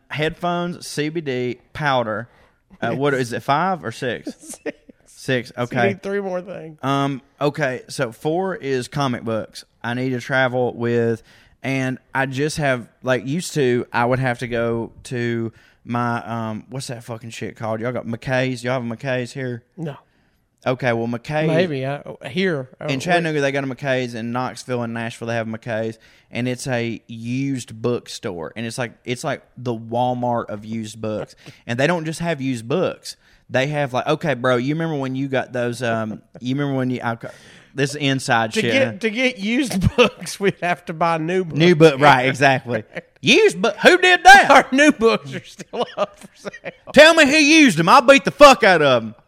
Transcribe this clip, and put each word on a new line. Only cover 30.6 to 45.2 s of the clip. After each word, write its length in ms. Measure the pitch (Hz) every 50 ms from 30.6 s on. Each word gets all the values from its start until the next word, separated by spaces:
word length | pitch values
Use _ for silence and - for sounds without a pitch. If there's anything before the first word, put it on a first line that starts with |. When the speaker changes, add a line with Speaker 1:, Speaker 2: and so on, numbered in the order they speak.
| 107
Speaker 1:
used 380 | 110 113 113 110 104 110 110
books. 340 | 110 110 107 101 - - - _ - 143
Speaker 2:
<laughs> 160 | - _ _ -
Speaker 1:
And 100 | 120 120
they 80 | 135
don't 200 | 160 180 170 156
just 160 | 160 156 -
have 180 | 170 170 165 139
used 260 | 131 135 127 113 110
books. 520 | 117 147 185 165 107 - - - - - - _ _ _ _ _ -
They 180 | 113 127 135 147
have, 240 | 151 147 143 127
like, 160 | 127 120 - 139
okay, 280 | 156 - - 160 131
bro, 200 | 120 123 127 127
you 180 | 123 123 139 151
remember 220 | 165 165 160 156
when 200 | 139 135 131 131 131
you 100 | 139 135
got 240 | 131 123 - -
those, 320 | 117 123 120 120 120 117 127
um, 380 | 117 113 113 110 107 101 - - _ - -
you 160 | 113 123 131
remember 220 | 143 143 143 135 131
when 120 | 127 127
you, 120 | 127 - -
I, 140 | 117 117 117 - - - - - - - - - _ -
this 140 | 127 139 135
is 60 | 143 147
inside 560 | 147 139 135 131 - - 120 113 113 110 110
Speaker 2:
To 80 | 113
Speaker 1:
shit. 100 | 123 117
Speaker 2:
get, 300 | 110 110 117 117 104 95
to 80 | 233 220
get 300 | 202 247 262 247 - -
used 540 | 190 214 233 277 285 196 165 190 170 - - 240
<laughs> 0 |
books, 420 | 233 - - - 185 - - -
we'd 160 | 202 190 - -
have 240 | 170 175 175 - -
to 80 | - 170
buy 240 | 156 175 165 165 160
new 260 | 156 165 185 185 185
books. 160 | 160 135 139
Speaker 1:
New 160 | 170 175 180
book, 240 | 151 160 156 139 127
right, 220 | 147 143 135 127
Speaker 2:
<laughs> 80 | 127 135
Speaker 1:
exactly. 560 | 127 120 143 135 135 123 - 120 120 110 - - - 170 - _ _ _
Used 420 | - 143 254 381 440 381 - 175
book? 140 | 202 220 - -
Who 180 | - 269 370 359
did 260 | 370 370 359 349 339
that? 260 | 370 403 403 311 -
Speaker 2:
Our 160 | 285 262 - -
new 220 | 254 269 302 302 -
books 400 | - 220 226 214 -